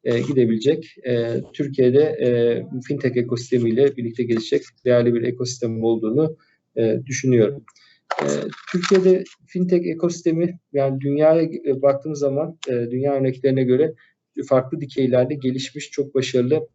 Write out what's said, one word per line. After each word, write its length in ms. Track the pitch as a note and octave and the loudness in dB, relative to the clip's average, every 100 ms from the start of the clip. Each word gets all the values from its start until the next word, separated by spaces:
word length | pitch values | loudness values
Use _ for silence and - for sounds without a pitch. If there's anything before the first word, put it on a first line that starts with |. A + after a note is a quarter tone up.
e, 160 | B2+ A#2+ | 0 -2
gidebilecek. 760 | C3+ C3 A#2 A2 C3 D#3+ - - B2+ | 0 2 2 2 0 -2 -6 -12 -4
E, 340 | A#2+ A#2 A#2+ C3+ | -2 -2 -6 -8
Türkiye'de, 480 | - C#3 C3+ B2 C3+ | -8 -6 2 4 4
e, 280 | D#3 D#3 B2 A#2+ A#2+ A#2+ A#2 B2+ - | 2 0 0 2 2 0 -4 -12 -8
fintech 300 | C#3+ B2+ A#2+ | -4 -2 -2
ekosistemiyle 800 | A#2+ A#2 - B2 A#2 A2+ C#3 C3+ | -2 -6 0 0 2 2 2 0
birlikte 260 | A#2 A2+ | -8 -6
gelişecek 380 | A#2 A2+ - C#3 - _ B2+ | -2 -2 0 -4 -4 _ 2
değerli 280 | A#2+ A#2+ | 4 4
bir 80 | A#2+ | 2
ekosistem 640 | B2 B2 B2 - A#2 A2+ | -2 -4 -8 -6 -6 -2
olduğunu, 540 | A#2 A2 G#2+ B2+ D#3 D#3+ _ _ _ A#2+ | 0 0 0 0 -2 -4 _ _ _ -2
e, 240 | A2+ - - | 0 -2 -4
düşünüyorum. 580 | B2+ C3 A#2+ G#2 C#3+ _ _ _ _ _ - | -4 2 4 4 0 _ _ _ _ _ -4
E, 40 | D3 D3 - - - | -2 -4 -6 -12 -6
Türkiye'de 520 | F#3 F3+ F#3+ F#3 F#3 - - _ | -4 2 4 6 4 0 -16 _
fintech 400 | F3+ F3+ F3+ F3 | -4 0 0 0
ekosistemi, 720 | E3 E3+ E3+ E3+ E3 F3 F3 _ | -2 -4 -2 -2 0 -2 -4 _
yani 280 | C#3+ C#3 C3+ | -2 0 -2
dünyaya, 400 | C#3 C#3+ D#3 E3 | -2 4 4 4
e, 400 | D#3+ - C#3+ C3+ | 2 -2 -2 2
baktığımız 380 | C#3 C#3 D#3 D3 | 2 0 -4 -2
zaman, 380 | C#3 C#3 E3 E3 C3+ | -2 0 -4 -8 -6
e, 20 | |
dünya 420 | B2 A#2+ B2+ C#3 | -4 -2 -2 -2
örneklerine 500 | C#3 C3 C3 C#3 C3 | 0 0 0 0 2
göre 300 | B2+ B2+ D#3 - _ _ _ - C3+ | 2 2 2 -2 _ _ _ -12 0
farklı 340 | C3 C3 D3+ | 0 0 -8
dikeylerde 520 | C#3+ - B2+ B2 B2+ | -8 -2 0 2 0
gelişmiş 580 | D3 B2+ C3 - D3 - | -2 -4 -4 -8 -12 -10
çok 240 | - C3+ C3+ | -6 -2 -2
başarılı 520 | C3 B2+ B2+ D#3 D#3 | 0 0 2 0 -2